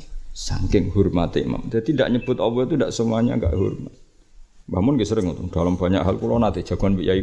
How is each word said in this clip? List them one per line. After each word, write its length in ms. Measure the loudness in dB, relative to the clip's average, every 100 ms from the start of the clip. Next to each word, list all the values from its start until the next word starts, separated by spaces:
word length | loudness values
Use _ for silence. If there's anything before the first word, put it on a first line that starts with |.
| -10 -10 -10
Saking 640 | -10 -4 -2 2 2 2
hormate 480 | 2 2 2 0 -2
Imam. 180 | -2 -4 -2
Jadi 320 | -2 0 0
ndak 100 | 2
nyebut 240 | 0 0 0
Allah 220 | 0 0
itu 140 | 0 0
ndak 160 | -2
semuanya 420 | 0 0 2 2 2
nggak 160 | 0
hormat. 400 | 0 0 -4 -12 -16 -20 _ _ -20 -20 -18 -4
Mbah 100 | 2
Mun 140 | 2 2
nggih 120 | 2
sering 160 | 0 0
ngoten. 220 | -4 -4
Dalam 240 | 0 0
banyak 260 | 2 2 2
hal 160 | 2 0
kula 220 | 0 2
nate 240 | 2 0
jagoan 320 | -4 0 2
mbek 100 | 2
yai 160 | 2 0